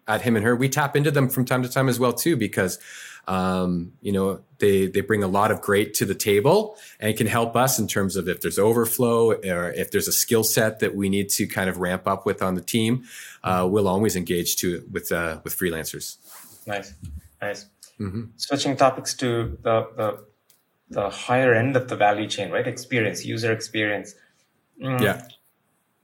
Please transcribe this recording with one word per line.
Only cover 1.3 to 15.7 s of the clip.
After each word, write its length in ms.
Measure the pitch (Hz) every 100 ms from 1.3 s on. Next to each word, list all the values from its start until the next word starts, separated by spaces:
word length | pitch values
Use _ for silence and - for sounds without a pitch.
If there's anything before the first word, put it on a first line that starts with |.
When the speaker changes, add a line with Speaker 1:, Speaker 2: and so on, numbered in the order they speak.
| -
Speaker 1:
time 200 | 123 127
to 60 | 123
time 200 | 139 131
as 100 | 120
well 140 | 123
too, 240 | 117 165 165
because, 420 | 101 - 92 - - - - - -
um, 640 | 92 92 92 90 87 87 -
you 140 | 101
know, 260 | 98 95 90 - -
they, 280 | 101 98 95
they 140 | 98
bring 200 | 95 107
a 60 | 95
lot 240 | 98 107
of 80 | 95
great 340 | - 101 104 -
to 100 | 104
the 100 | 92
table 600 | 107 101 135 202 220 - - -
and 160 | 107 107
can 100 | 107
help 300 | 117 117 117
us 200 | 131 123
in 80 | 98
terms 300 | 107 98 95
of 140 | 87
if 100 | 85
there's 180 | 87 98
overflow 760 | 107 117 113 - 120 117 113
or 400 | 98 95 87 87
if 180 | 67 92
there's 160 | 101 -
a 60 |
skill 320 | - - 113 110
set 340 | 123 110 110
that 160 | 101 98
we 140 | 98
need 180 | 98 98
to 140 | - 101
kind 240 | 107 92
of 100 | 90
ramp 280 | 90 92 98
up 180 | 95 104
with 160 | 95
on 140 | 95 90
the 60 |
team, 420 | - 113 110 123 - - - -
uh, 240 | 90 92 92
we'll 200 | 104 95
always 260 | 95 110 92
engage 400 | 82 87 85 -
to, 320 | 92 85 -
with, 220 | 92 -
uh, 300 | 85 82 80
with 160 | - -
freelancers. 560 | 90